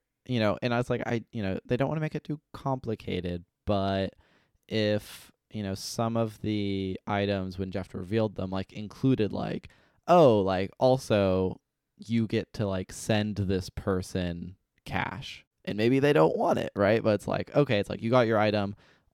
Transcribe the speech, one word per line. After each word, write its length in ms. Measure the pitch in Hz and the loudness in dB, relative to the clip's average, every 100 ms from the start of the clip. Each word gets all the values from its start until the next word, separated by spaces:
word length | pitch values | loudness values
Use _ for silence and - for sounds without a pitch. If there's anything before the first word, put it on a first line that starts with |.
| _ _ - | _ _ -4
you 120 | 123 | 0
know, 180 | 107 - | 2 0
and 120 | 123 | 0
I 40 | 120 | -2
was 120 | 123 | 0
like, 120 | 120 - | -2 -2
I, 160 | 117 - | -4 -4
you 100 | 117 | -6
know, 160 | 98 95 - | -4 -4 -2
they 120 | 123 | 0
don't 100 | 135 | 0
wanna 140 | 156 | -2
make 120 | 156 | -4
it 100 | 147 - | -6 -8
too 140 | 151 _ | -10 _
complicated, 920 | - 139 131 120 110 - 90 87 87 87 _ - | -8 -4 -4 -4 -6 -6 -6 -4 -6 -10 _ -2
but 480 | 101 98 98 95 - _ _ _ _ - | 0 0 0 -2 -6 _ _ _ _ -6
if, 640 | 110 104 104 - - - _ _ | -2 0 0 -2 -14 -20 _ _
you 140 | 107 | -8
know, 100 | 98 95 | -6 -6
some 420 | - - 113 113 | -6 -4 -2 0
of 220 | 113 107 | -2 -2
the 580 | 107 107 101 98 95 95 - | -2 -2 0 -2 -2 -4 -4
items 500 | 101 101 98 92 92 | -2 0 0 -4 -6
when 140 | 95 | -6
Jeff 220 | 95 90 98 | -6 -8 -10
revealed 400 | 90 110 110 92 | -4 0 0 -2
them, 160 | 95 | -6
like, 220 | 95 95 | -6 -6
included, 580 | - 104 - 131 127 101 | -10 -12 -2 2 2 2
like, 380 | 98 - - - - _ _ - | -2 -6 -6 -10 -20 _ _ 4
"Oh, 340 | 175 143 107 | 8 8 8
like, 280 | 95 92 95 - | 4 0 -2 0
also 840 | 127 127 - 107 98 92 92 - _ _ _ _ | 2 2 2 2 4 4 0 -2 _ _ _ _
you 300 | 101 113 110 | -2 0 0
get 240 | 113 - | 0 -4
to, 140 | - 104 | -4 -4
like, 240 | 95 92 | -4 -6
send 460 | - - 107 107 101 | -10 -4 -2 0 -2
this 320 | 95 95 - | 0 -2 -2
person 840 | - - 92 90 95 90 85 90 95 _ _ - | -6 -2 -2 -2 -4 -4 -6 -10 -14 _ _ -8
cash." 600 | 95 - - - - - _ - | -4 -4 -8 -12 -16 -20 _ -8
And 120 | 101 | 0
maybe 220 | 117 135 | 2 4
they 140 | 143 | 4
don't 240 | 151 160 202 | 4 4 2
want 220 | 240 - | 0 0
it, 120 | - - | -2 0
right? 260 | 98 113 | 2 4
But 140 | 110 104 | 2 0
it's 120 | - | 0
like, 280 | 95 - - | -4 0 0
okay, 240 | 143 104 | 2 2
it's 100 | 98 | -2
like, 120 | 101 | -4
you 60 | 113 | 2
got 160 | 127 113 | 4 4
your 100 | 110 | 4
item. 360 | 107 104 101 104 _ _ _ | 4 2 -2 -6 _ _ _